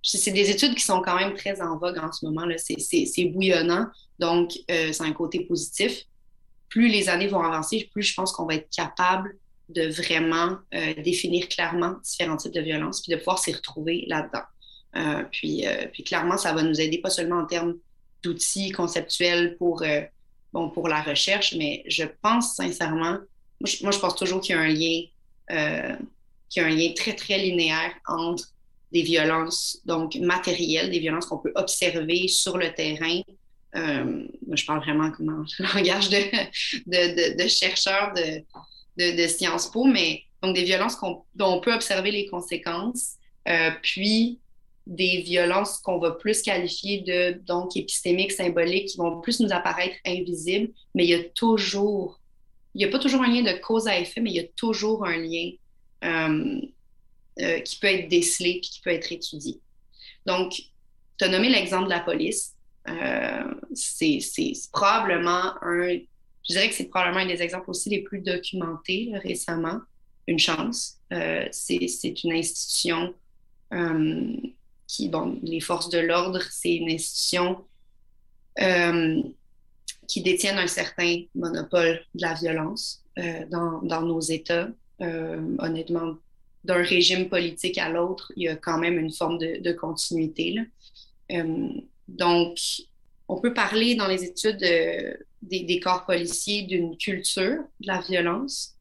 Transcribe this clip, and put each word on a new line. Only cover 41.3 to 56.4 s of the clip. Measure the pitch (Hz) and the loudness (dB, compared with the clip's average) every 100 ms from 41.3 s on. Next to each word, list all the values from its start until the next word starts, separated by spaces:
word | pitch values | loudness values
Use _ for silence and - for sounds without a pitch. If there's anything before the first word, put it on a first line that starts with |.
| 185 | 0
dont | 190 180 | 2 4
on | |
peut | 240 | 4
observer | 226 - 196 190 | 2 2 0 2
les | 208 202 | 0 -2
conséquences, | 180 175 170 - 170 208 247 - - - - - | -6 -6 -6 -4 -4 -4 -4 -8 -8 -20 -10 0
euh, | 170 160 160 | 2 2 0
puis | - - 202 220 233 240 - - - _ - | -4 0 2 4 2 0 -16 -20 -20 _ -14
des | 170 180 180 | -2 0 0
violences | 175 175 175 185 202 - | 0 2 4 2 0 -4
qu'on | - 175 | -2 0
va | 165 | 0
plus | 165 208 214 | 0 0 0
qualifier | - 185 175 - 196 202 | 0 0 -2 -4 -4 -4
de, | 185 180 180 180 - | 0 2 2 0 -2
donc, | 175 180 - | -2 -2 -6
épistémiques, | - - 180 175 196 | -4 -4 2 2 2
symboliques, | - 180 170 170 185 202 | 0 0 2 2 0 -2
qui | - | -2
vont | 170 165 | -2 -2
plus | - 233 | -2 2
nous | 214 | 2
apparaître | 180 175 175 185 - 185 | 2 0 -2 -4 -4 -4
invisibles, | 180 180 165 160 196 226 - - | -4 -2 -4 0 0 0 -6 -6
mais | 185 175 | 2 4
il | |
y | 170 | 4
a | |
toujours, | 170 - 233 220 190 196 208 202 180 - - - - - _ - | 0 0 4 4 2 2 0 0 -4 -10 -20 -20 -20 -20 _ 0
il | |
y | 202 | 2
a | |
pas | 262 | 2
toujours | 269 262 | 4 4
un | 254 | 4
lien | 240 | 4
de | 220 180 | 4 0
cause | - 220 220 | 0 2 4
à | 185 | 0
effet, | 175 - | 0 -2
mais | 226 | 0
il | 175 | -2
y | |
a | 170 - | -4 -2
toujours | 233 208 208 220 190 | 0 2 2 0 0
un | 165 | -2
lien, | 165 165 175 - _ _ - _ | -2 -4 -4 -8 _ _ -20 _
euh, | 175 165 160 156 | -2 0 2 2